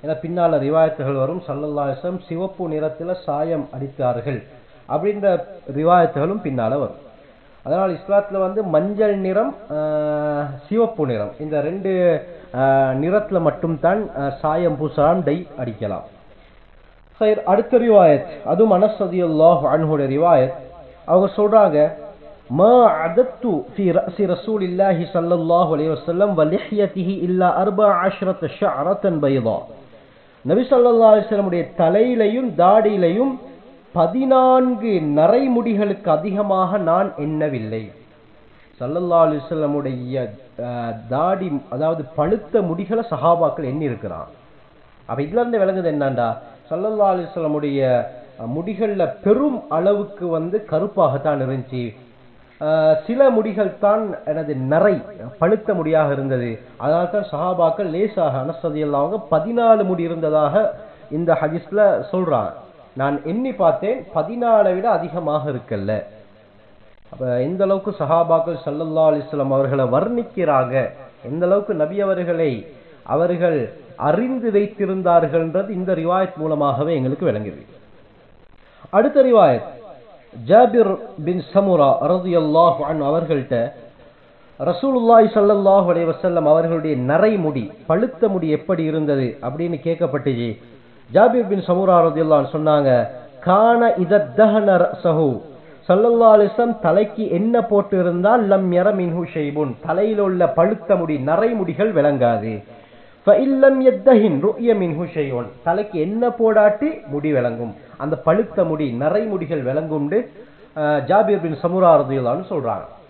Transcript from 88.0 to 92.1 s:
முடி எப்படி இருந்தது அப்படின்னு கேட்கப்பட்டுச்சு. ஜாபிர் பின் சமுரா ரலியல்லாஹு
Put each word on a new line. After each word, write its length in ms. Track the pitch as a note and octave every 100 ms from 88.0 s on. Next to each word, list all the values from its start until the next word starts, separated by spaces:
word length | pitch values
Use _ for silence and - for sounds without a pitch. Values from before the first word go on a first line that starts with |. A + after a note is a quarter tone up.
| B3 - A3
முடி 220 | F#3 D#3+
எப்படி 340 | D3+ - F3+
இருந்தது 540 | D#3+ D#3 D3+ C#3 B2+ -
அப்படின்னு 340 | A#2+ C#3+ E3+ D#3
கேட்கப்பட்டுச்சு. 800 | E3 E3 E3+ C#3 B2 A#2+ A#2+ G#2+ - - - - -
ஜாபிர் 340 | D3 A#3 B3+ G3+
பின் 160 | G3 F3+
சமுரா 320 | F3+ F#3+ F3
ரலியல்லாஹு 440 | E3